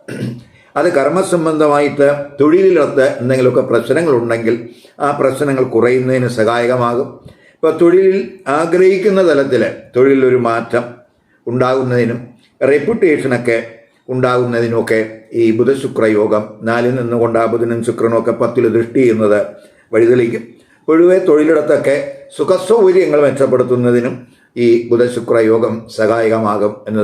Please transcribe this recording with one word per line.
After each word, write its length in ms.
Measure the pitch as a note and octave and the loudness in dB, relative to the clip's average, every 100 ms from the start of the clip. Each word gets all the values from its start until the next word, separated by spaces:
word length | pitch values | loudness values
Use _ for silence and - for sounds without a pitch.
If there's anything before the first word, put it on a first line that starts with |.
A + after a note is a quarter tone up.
| - B2+ B2 - - _ _ C#3+ | -16 -10 -10 -10 -16 _ _ -2
അത് 120 | E3 | 0
കർമ്മസംബന്ധമായിട്ട് 1300 | E3 C#3 F3 F#3 F3 D#3+ D#3 D3+ C#3+ C#3+ C#3 C#3+ C#3+ - - | 0 0 0 -2 -2 0 0 2 2 0 2 0 0 -4 -2
തൊഴിലിലത്ത് 680 | D3 F3 F#3+ E3+ C3 C#3 C3+ - | 2 4 4 2 2 2 0 0
എന്തെങ്കിലുമൊക്കെ 400 | B2 C3 B2+ C3 | -2 0 2 0
പ്രശ്നങ്ങളുണ്ടെങ്കിൽ 1080 | A2 A#2+ A#2+ C3+ E3+ B2 A#2 A#2 A2+ A#2 - - _ - | 0 -2 0 -2 0 0 0 -2 -2 -4 -6 -20 _ -6
ആ 100 | C#3+ | -4
പ്രശ്നങ്ങൾ 540 | C#3+ C3 C3 D3 C3 | 0 -2 -2 -2 -2
കുറയുന്നതിന് 640 | B2 A2+ A#2+ B2+ B2+ C3 B2 | -2 0 2 2 0 -2 -2
സഹായകമാകും. 920 | A#2 A2 A#2+ A#2+ B2+ A#2+ B2 - - - - _ _ | -2 0 0 0 0 -2 -2 -6 -10 -20 -20 _ _
ഇപ്പൊ 80 | D#3+ | -2
തൊഴിലിൽ 600 | D3+ E3+ F#3 F#3+ G3 A3+ - - | 2 4 4 4 0 -4 -8 -4
ആഗ്രഹിക്കുന്ന 800 | D3 E3 F3+ F#3 F#3+ G#3+ F#3+ F3+ | -2 0 2 2 2 0 2 2
തലത്തിൽ 440 | C#3+ C3+ B2 G2 - - B2 | 2 0 0 -2 -6 -6 0
തൊഴിലൊരു 400 | C3+ C3+ C3 B2 | 2 4 4 2
മാറ്റം 480 | A#2 A2+ A#2 A#2 A#2+ - _ _ _ _ - | 0 -2 -4 -4 -6 -12 _ _ _ _ -6
ഉണ്ടാകുന്നതിനും 840 | B2 B2+ C3+ B2+ B2 A2+ A#2 - - _ - | -2 0 0 -2 0 -2 -4 -10 -20 _ -4
റെപ്യൂട്ടേഷനൊക്കെ 1040 | C3 C#3+ D3 A3+ F3+ C#3+ C3+ A#2+ B2 A#2 A2+ - _ _ - | 0 0 0 0 0 0 -2 -2 -2 -2 -4 -16 _ _ -10
ഉണ്ടാകുന്നതിനുമൊക്കെ 1120 | B2+ B2+ B2 A#2+ A#2+ A#2 A2+ A#2 A2 A2 - - | -4 0 0 -2 -2 -2 -2 -2 -2 -2 -8 -8
ഈ 180 | A#2 A2+ | -2 0
ബുധശുക്രയോഗം 920 | A2+ B2 C#3 C3 - A2 G#2 G#2 G#2+ G#2+ - | 2 0 0 -4 -2 0 2 0 -2 -4 -8
നാലിൽ 320 | A2+ A#2 B2 | -4 -2 -2
നിന്നുകൊണ്ട് 440 | C3 A#2 A#2 A#2 A2+ | -2 -2 -2 0 0
ആ 60 | A2+ | 0
ബുധനും 380 | A#2 A#2 A#2 | -2 -2 -4
ശുക്രനും 340 | A#2 G#2+ A2+ A2+ | -4 -2 0 0
ഒക്കെ 120 | A#2 | -2
പത്തിൽ 380 | A2+ A#2 - A#2 | -2 -2 0 0
ദൃഷ്ടി 320 | A2 A2+ C#3 | 0 0 0
ചെയ്യുന്നത് 460 | B2 A2 G#2+ G#2 F#2+ - - _ _ | 2 2 2 0 -2 -10 -20 _ _
വഴിതെളിക്കും. 680 | A2 A#2 B2 A2+ A2 - - _ _ - | 0 2 2 0 -4 -10 -20 _ _ 0
ഒഴിവെ 280 | D#3+ F3 F#3 F#3 | 2 4 4 2
തൊഴിലിടത്തൊക്കെ 680 | D3 D3+ D#3+ - D3 - C#3 - - - - | 2 2 0 2 0 0 -2 -4 -12 -14 -6
സുഖസൗകര്യങ്ങൾ 840 | D3 F#3 - A3+ F#3 F#3 D#3+ D3 C#3+ | -2 -2 0 2 4 2 2 2 2
മെച്ചപ്പെടുത്തുന്നതിനും 880 | B2 C3 B2 A#2+ B2 B2 A#2+ B2 - - _ _ - | 2 0 0 0 0 2 0 -2 -6 -14 _ _ -2
ഈ 20 | A#2+ A#2 A#2 | 2 2 2
ബുധശുക്ര 460 | A#2 B2 A#2+ A2 A#2 A2 | 0 0 -2 -2 0 2
യോഗം 240 | A2+ A2+ A2 A2+ - | 0 0 -6 -10 -4
സഹായകമാകും 760 | A2 A#2 A2+ A2+ A2 G#2 G#2 G#2 - | -2 0 0 0 -2 -2 -4 -6 -6
എന്ന് 140 | G#2+ | -2